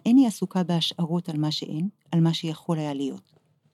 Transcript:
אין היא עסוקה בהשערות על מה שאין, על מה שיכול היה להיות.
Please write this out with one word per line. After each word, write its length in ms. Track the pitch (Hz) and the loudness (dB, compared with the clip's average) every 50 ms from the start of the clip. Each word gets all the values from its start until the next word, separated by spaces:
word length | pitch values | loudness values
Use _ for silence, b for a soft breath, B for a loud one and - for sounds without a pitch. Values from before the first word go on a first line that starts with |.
| - | 2
אין 120 | 220 240 | 6 6
היא 100 | 277 269 | 6 6
עסוקה 360 | 226 - - 185 - - 185 175 | 4 2 -2 -4 -4 -2 -2 0
בהשערות 640 | 160 175 165 156 - - - 170 151 170 175 - 175 | 0 0 0 0 -2 -4 -4 -4 -2 -2 -2 -4 -4
על 80 | 156 | -4
מה 140 | 147 151 151 | -2 -2 -2
שאין, 380 | 156 - - - 151 151 175 202 - _ _ - | -2 -4 -6 -6 -6 -4 -4 -4 -6 _ _ -2
על 80 | 170 165 | 2 4
מה 140 | 165 165 165 | 4 4 2
שיכול 460 | - - 160 151 - - - 170 156 | 0 -4 -6 -8 -6 -4 -4 -4 -2
היה 140 | 151 147 143 | -2 -4 -4
להיות. 400 | 139 139 131 131 190 _ _ _ _ _ _ _ _ _ _ | -4 -4 -6 -6 -8 _ _ _ _ _ _ _ _ _ _